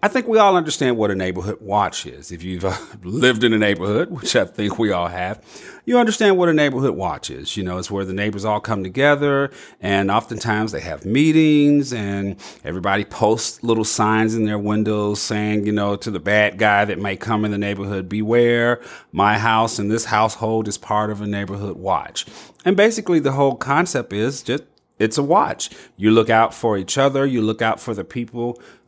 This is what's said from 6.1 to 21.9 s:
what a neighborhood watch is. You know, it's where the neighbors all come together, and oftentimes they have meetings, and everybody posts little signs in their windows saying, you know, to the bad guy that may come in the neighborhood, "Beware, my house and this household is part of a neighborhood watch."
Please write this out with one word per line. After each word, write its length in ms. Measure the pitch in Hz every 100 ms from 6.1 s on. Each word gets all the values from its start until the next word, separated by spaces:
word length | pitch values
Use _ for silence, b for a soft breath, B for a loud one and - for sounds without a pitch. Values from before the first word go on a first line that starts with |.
| 214 208 185
what 100 | 175
a 60 |
neighborhood 420 | 156 147 131 135 82
watch 340 | 92 73 -
is. 280 | 65 71 -
You 60 |
know, 140 | 92 90
it's 140 | 87
where 140 | 98 95
the 80 |
neighbors 320 | 95 104 101 107
all 160 | 104
come 200 | - 104
together, 720 | 92 107 143 143 143 139 139 B B B
and 280 | 98 98 98
oftentimes 600 | 107 - 107 113 107 110
they 80 | 80
have 260 | 82 73 92
meetings, 840 | 123 156 156 156 151 143 147 131
and 460 | 120 101 98 98 95 B B
everybody 400 | - 90 98 101
posts 580 | 101 - 104 113 - -
little 220 | 117 113
signs 500 | 107 - 107 110 110 113
in 100 | 107
their 120 | 104
windows 640 | 104 104 107 104 104 104
saying, 440 | - 107 104 107 104
you 80 |
know, 240 | 104 101 101
to 120 | -
the 100 | 95
bad 380 | 98 107 107 92
guy 280 | 107 101 104
that 120 | 87
may 200 | 101 95
come 260 | 110 110
in 80 | 107
the 60 | 101
neighborhood, 500 | 101 101 98 98 92
"Beware, 720 | 104 107 120 120 120 120 120 B B B
my 260 | 85 101 107
house 420 | 113 113 113 -
and 120 | 101
this 140 | 113 -
household 640 | 107 113 - 113 113 104
is 80 | -
part 340 | - 104 107
of 100 | 104
a 60 | 104
neighborhood 480 | 101 98 101 101 85
watch." 500 | 92